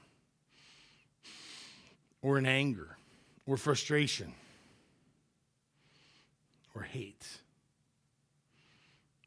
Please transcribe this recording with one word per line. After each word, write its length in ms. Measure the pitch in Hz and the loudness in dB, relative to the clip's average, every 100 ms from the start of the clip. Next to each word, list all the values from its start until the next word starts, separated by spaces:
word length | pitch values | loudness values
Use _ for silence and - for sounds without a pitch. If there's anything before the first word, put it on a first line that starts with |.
| - _ _ _ _ _ - - - _ _ _ - - - - - - - - _ _ | -20 _ _ _ _ _ -20 -20 -20 _ _ _ -20 -20 -18 -18 -18 -20 -20 -20 _ _
or 160 | 135 139 | 2 4
in 80 | 131 | 4
anger, 520 | 131 139 104 - - - - - - - | 4 4 0 -6 -16 -20 -20 -20 -10 -2
or 100 | 131 | 0
frustration, 760 | 151 139 - 151 143 - 87 - - - - - _ _ _ _ _ _ _ _ _ _ _ _ - - _ _ _ _ _ 110 | 2 2 2 2 2 0 -6 -12 -20 -20 -20 -20 _ _ _ _ _ _ _ _ _ _ _ _ -20 -20 _ _ _ _ _ -12
or 80 | |
hate. 440 | 101 131 101 - - - - _ _ _ _ _ _ _ _ _ _ _ _ _ _ _ _ _ | -8 -8 -8 -12 -16 -16 -20 _ _ _ _ _ _ _ _ _ _ _ _ _ _ _ _ _